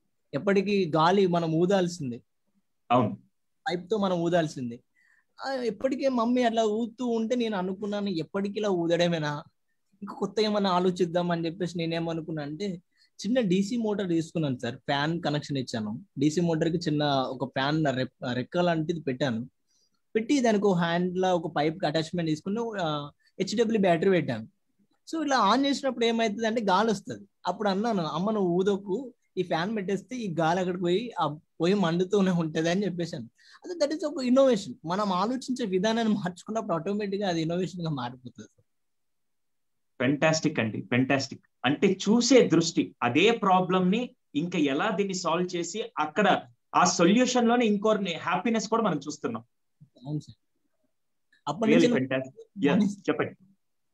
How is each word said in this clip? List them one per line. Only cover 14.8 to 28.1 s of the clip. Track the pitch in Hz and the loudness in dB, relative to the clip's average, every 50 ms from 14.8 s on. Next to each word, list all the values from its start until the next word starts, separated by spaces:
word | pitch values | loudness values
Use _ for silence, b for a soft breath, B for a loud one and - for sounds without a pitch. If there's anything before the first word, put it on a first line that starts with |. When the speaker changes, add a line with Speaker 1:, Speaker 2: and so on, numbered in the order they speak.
| - - 143 139 143 156 170 165 | -4 -2 0 0 0 0 -2 -2
Speaker 1:
కనెక్షన్ | 170 151 147 147 147 - 143 135 | -2 -2 -2 -2 -4 -2 -4 -4
ఇచ్చాను, | 123 - - 117 107 104 110 123 - _ - 139 | -4 -4 -4 -6 -4 -4 -6 -10 -12 _ -4 0
డీసీ | 143 151 151 180 | 0 2 2 2
మోటార్ | 175 170 165 156 165 165 | 0 2 2 2 0 0
కి | 160 | -2
చిన్న | 165 170 156 151 147 147 | -2 -2 -2 0 0 0
ఒక | 147 139 135 131 120 131 123 139 123 | 0 0 0 0 -2 -4 -6 -8 -6
ఫ్యాన్ | - 135 135 143 151 160 156 | -4 -2 -2 0 0 0 0
రెక్-, | 143 127 127 131 123 _ - - 127 | 0 0 0 -2 -4 _ -10 -6 -4
రెక్క | 123 123 123 - - 175 | -4 -4 -4 -4 -2 0
లాంటిది | 175 175 170 160 156 156 175 160 | 2 2 2 0 -2 -4 -4 -4
పెట్టాను. | - 139 127 127 147 135 113 113 123 156 _ _ _ _ _ _ _ _ _ _ _ _ - | -4 -4 -2 -2 -2 -2 -2 -4 -6 -10 _ _ _ _ _ _ _ _ _ _ _ _ -4
పెట్టి | 220 226 233 294 277 | -2 0 0 0 2
దానికి | 233 233 214 202 202 | 4 4 2 4 2
ఒక | 208 185 170 | 2 2 2
హ్యాండ్ | 180 170 170 175 180 180 180 185 | 2 2 2 0 0 0 0 0
లా | 185 185 180 | 0 2 2
ఒక | 175 165 170 156 | 0 -2 -4 -2
పైప్ | 156 147 160 160 185 | 0 0 0 -2 -2
కి | 180 | -4
అటాచ్‌మెంట్ | 151 147 165 156 160 - 175 170 160 | -2 -2 -2 -4 -2 -4 -4 -2 -2
తీసుకుని, | 156 151 - 190 202 233 233 233 214 196 | -4 -4 -4 -6 -6 -4 -6 -6 -6 -6
ఆ, | 175 156 151 147 143 143 - _ _ _ _ - | -4 -4 -4 -6 -8 -10 -16 _ _ _ _ -6
హెచ్డబ్ల్యూ | 190 190 214 214 233 220 226 220 | -6 -4 0 0 0 2 2 2
బ్యాటరీ | 196 185 170 160 175 196 | 4 4 4 4 4 2
పెట్టాను. | 190 175 147 131 123 110 113 - _ _ _ _ _ _ _ _ _ _ _ - - | 2 2 0 -2 -4 -6 -8 -14 _ _ _ _ _ _ _ _ _ _ _ -10 -6
So | 320 302 | -4 -2
ఇలా | 285 269 247 208 196 220 | 0 2 2 4 4 4
on | 262 277 | 4 2
చేసినప్పుడు | 277 277 269 - 269 247 240 233 | 0 0 0 -2 -4 -2 0 0
ఏమైతుంది | 233 233 226 226 226 202 214 226 | 0 2 2 0 0 0 -2 -2
అంటే | 220 220 247 | -2 -2 0
గాలి | 214 202 208 196 220 233 | 0 2 2 4 4 2
వస్తది. | 208 202 - - 120 104 - _ _ _ - | 0 -2 -4 -10 -12 -12 -14 _ _ _ -6
అప్పుడు | - 180 202 214 202 | -6 -4 -2 0 0
అన్నాను, | 185 190 214 240 220 190 | 0 0 0 0 0 -2
"అమ్మ | 165 151 | -2 -2